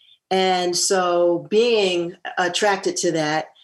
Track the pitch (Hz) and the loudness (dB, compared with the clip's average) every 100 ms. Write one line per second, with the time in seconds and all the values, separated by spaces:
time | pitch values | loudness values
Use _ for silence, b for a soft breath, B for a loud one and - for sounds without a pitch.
0 | b b - 190 185 185 180 175 - 190 | b b -4 0 2 0 0 -2 0 0
1 | 180 175 175 170 147 208 240 226 190 175 | 2 2 2 0 0 2 4 2 2 0
2 | 170 185 - - 180 175 208 196 190 - | -4 -8 -10 -4 -4 0 0 0 -2 -2
3 | 180 160 151 156 156 b | -2 -2 -2 -4 -6 b